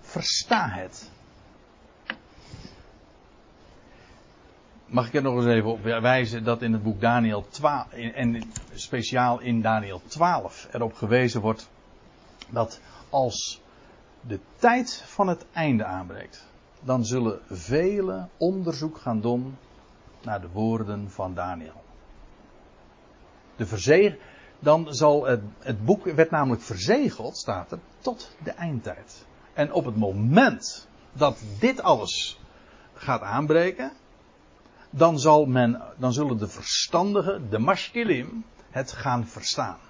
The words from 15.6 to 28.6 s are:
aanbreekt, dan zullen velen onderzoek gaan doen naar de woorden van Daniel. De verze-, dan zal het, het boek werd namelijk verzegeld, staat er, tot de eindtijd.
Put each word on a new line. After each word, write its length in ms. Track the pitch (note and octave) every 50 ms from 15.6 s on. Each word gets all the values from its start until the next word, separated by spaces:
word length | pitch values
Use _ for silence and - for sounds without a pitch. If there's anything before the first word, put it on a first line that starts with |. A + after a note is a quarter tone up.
| D#3+ D3 B2+ G#2+ G#2+
aanbreekt, 640 | F#2+ F#2 F#2+ F#2 F2 F#2+ G2 F#2+ - - - - - - - _ _ _ -
dan 240 | - B2+ B2+ B2+ A#2
zullen 340 | G2+ B2 B2+ A#2+ A2 G2 F2 - -
velen 800 | F#2+ F2 E2 G2 B2+ D3+ F3 F#3 G#3 G3+ F#3+ F#3 F#3 F#3 F2+ - -
onderzoek 600 | - E3 F3 F#3+ F#3+ F3+ E3 D#3 C3 D3+ D#3 D#3
gaan 240 | - - B2+ A#2 A2
doen 360 | G#2 A#2 A#2+ B2 B2+ C3+ C3 C3 - - - - - - - - - - - - -
naar 180 | B2 G#2+ G2
de 80 | F2 E2+
woorden 640 | E2+ G2 A2 A2+ A2+ A2 A2 G2+ G#2 G2+ G2+ G2+
van 220 | - - G2 F#2 F2+
Daniel. 500 | F2+ F2+ F2+ F2+ E2+ D#2+ D#2 - - - - - - - - - - - - - - - - - - - - - - - - - _ - - - - - - - - - - -
De 100 | - A2+
verze-, 520 | F#2 A2 G2 F2+ C3 D3+ F#3 G#3 G3+ D#3 - - - - - - - - -
dan 340 | - D3 D3+ E3 E3 D#3 C#3+
zal 320 | A#2+ D3+ D3+ D3 D3 B2+
het, 160 | C3+ B2 A2 G2+ G#2 - -
het 260 | - C3 A#2+ G2 A2
boek 180 | B2+ G3+ G3+ -
werd 280 | F#3 D#3 C#3 D#3+ D#3+
namelijk 300 | E3+ D3+ C#3+ C3 A#2+ G#2+
verzegeld, 760 | - - G#2+ F2+ F#2 C3 G#3+ C#4+ C#4+ - - - A2 C3 -
staat 340 | - - - G#2 F2+ E2+ -
er, 80 | E3+ F3 - - - -
tot 360 | - C4 A#3+ - - - - - D#3
de 80 | F3+
eindtijd. 720 | - -